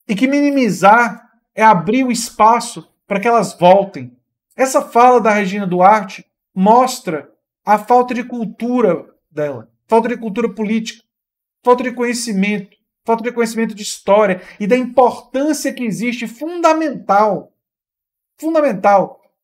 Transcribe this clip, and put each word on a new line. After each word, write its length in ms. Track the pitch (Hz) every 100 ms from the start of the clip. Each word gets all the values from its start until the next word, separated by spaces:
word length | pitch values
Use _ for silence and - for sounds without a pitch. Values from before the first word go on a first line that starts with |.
| -
e 80 |
que 120 | 208 262
minimizar 1000 | 285 285 277 233 - 196 233 233 - _ _ _
é 80 | -
abrir 420 | 220 196 160 254
o 80 | 254
espaço 720 | 233 - - 220 233 - 170 - _ -
para 120 | 202
que 100 | 233
elas 260 | 233 185
voltem. 600 | - 175 196 196 143 123 _ _ _ _
Essa 280 | - 262 285
fala 380 | 285 233 247 247
da 100 | 220
Regina 360 | 208 190 202 190
Duarte 580 | 180 185 214 190 - - _ _
mostra 760 | 185 196 233 254 - 180 156 - _ _ _
a 140 | - 208
falta 340 | - 247 247
de 120 | 240
cultura 840 | 240 240 208 - 233 247 208 147 - _ _
dela, 400 | 147 147 123 - _ -
falta 200 | 226 226
de 80 | 240
cultura 340 | 226 196 226
política, 500 | - 208 226 226 - _ _ _ _ _ _
falta 180 | 254 247
de 100 | 254
conhecimento, 840 | 240 240 240 240 190 202 202 196 _ _ _
falta 180 | - 226
de 100 | 233
conhecimento 420 | 233 226 226 226
de 80 | 202
história 600 | 208 - - 202 208 180 - -
e 80 | 202
da 100 | 254
importância 960 | 247 - 247 185 - 262 302 294 277
que 120 | 269
existe, 420 | 233 175 240 233 233
fundamental, 1300 | - 311 349 330 320 311 214 - 202 214 170 - _ _ _ _ _ _ _ _ _
fundamental, 800 | 311 320 285 190 202 196 170 - _ _